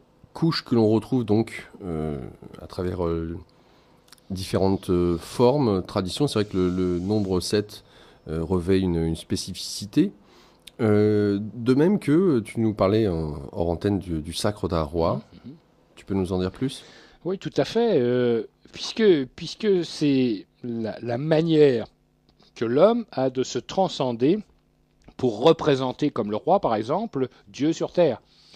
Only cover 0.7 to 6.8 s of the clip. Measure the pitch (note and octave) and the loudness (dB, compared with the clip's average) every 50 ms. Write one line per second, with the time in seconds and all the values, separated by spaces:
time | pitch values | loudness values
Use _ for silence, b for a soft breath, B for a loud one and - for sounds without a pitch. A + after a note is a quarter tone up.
0.7 | B2+ A#2 A2 G#2 A2 A2 G2+ - C3 B2+ A#2+ G#2+ G#2 A2 A2 - - - - - | 2 4 4 4 4 2 2 0 -2 -2 0 2 2 2 0 0 -4 -12 -16 -18
1.7 | - - G2 F#2 E2 D#2 D#2 D#2 D2 C#2 B1 - - - - - - - - F2 | -18 -14 -10 -6 -6 -4 -4 -4 -6 -6 -8 -12 -14 -18 -20 -20 -18 -18 -18 -12
2.7 | - - F2+ F2+ F#2 F2+ F2 E2+ E2+ E2 E2 E2 E2 D#2+ D#2 b b b b b | -8 -6 -4 -4 -4 -2 -2 -2 -2 -2 -4 -6 -8 -10 -12 b b b b b
3.7 | b b b b b b b _ - - _ - G2 F2+ F#2 - - G2+ F#2 F#2+ | b b b b b b b _ -20 -20 _ -10 -8 -8 -6 -4 0 2 2 2
4.7 | G2 F#2 - - F#2 F2 F2 F2 F2 E2 - - - - B2 B2 C3 D3 C#3 A2+ | 2 0 0 0 0 2 2 2 0 -2 -4 -6 0 2 4 4 4 4 2 0
5.7 | G2+ F#2 F2+ - - G#2 F#2+ F2+ - - D3 C#3 - G#2+ G#2 G#2 - F#2+ F#2 F2+ | 0 0 -2 -4 -4 -4 -4 -4 -4 -2 -2 -2 0 -2 -2 -2 0 0 0 0
6.7 | F2+ F#2 | 0 0